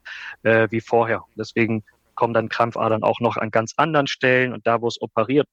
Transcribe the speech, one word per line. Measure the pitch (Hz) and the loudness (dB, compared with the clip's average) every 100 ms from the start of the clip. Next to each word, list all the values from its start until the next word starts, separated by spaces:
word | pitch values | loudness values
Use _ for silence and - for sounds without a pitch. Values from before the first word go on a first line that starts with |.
| - - - - | -18 -16 -16 -4
äh, | 110 113 110 | 2 4 2
wie | 113 | -2
vorher. | - 117 113 101 - - | 0 0 2 -2 -6 -12
Deswegen | 110 - 110 110 - _ _ | -6 -2 0 -2 -6 _ _
kommen | - 120 | -4 -2
dann | 113 110 | 0 -2
Krampfadern | - 117 - 110 110 | 0 -2 0 0 0
auch | 107 113 | 0 0
noch | 117 113 | 0 0
an | 110 | -2
ganz | 113 113 - | -2 -2 0
anderen | 151 156 139 | 0 2 0
Stellen | - 131 127 127 | 0 2 2 2
und | 110 113 | -2 -2
da, | 117 | 0
wo | 117 | -2
es | - | -4
operiert | 113 - 110 143 131 | -6 -4 0 0 0